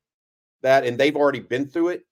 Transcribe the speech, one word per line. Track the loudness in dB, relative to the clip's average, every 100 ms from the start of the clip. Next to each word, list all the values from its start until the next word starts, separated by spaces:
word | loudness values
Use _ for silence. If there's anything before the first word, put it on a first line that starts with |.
| _ _ _ _ _ _
that, | 2 2
and | 2 0
they've | 0 2
already | 0 0
been | -6 -6 -4
through | -4 -4
it. | -4 _